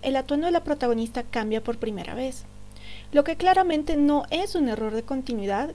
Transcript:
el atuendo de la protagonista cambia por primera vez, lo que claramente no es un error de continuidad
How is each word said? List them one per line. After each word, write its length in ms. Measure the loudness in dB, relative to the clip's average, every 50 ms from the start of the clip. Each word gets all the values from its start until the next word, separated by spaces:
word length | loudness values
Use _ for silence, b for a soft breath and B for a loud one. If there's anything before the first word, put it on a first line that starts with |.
| -2
el 120 | 0 0
atuendo 300 | 0 0 0 0 0 2
de 60 | 2
la 120 | 2 2 2
protagonista 600 | 0 -2 0 2 0 0 0 0 -4 -4 -6 -6
cambia 400 | -4 -4 -2 -2 0 -2 -2 -2
por 160 | -2 -4 -4
primera 340 | -4 -6 -6 -6 -8 -8 -8
vez, 300 | -6 -6 -6 -6 -8 -12 -16 -16 -16 -16 -16 B B B B B B B B
lo 120 | B 4 6
que 140 | 4 4 2
claramente 600 | 4 6 6 6 6 4 2 0 0 2 2 4
no 280 | 4 6 4 4 2 0
es 240 | -2 -2 -2 0 0
un 160 | 0 0 2
error 240 | 0 0 -2 -2 -2
de 80 | -4
continuidad 720 | -4 -4 -4 -4 -4 -4 -4 -4 -2 -2 0 0 -2 -4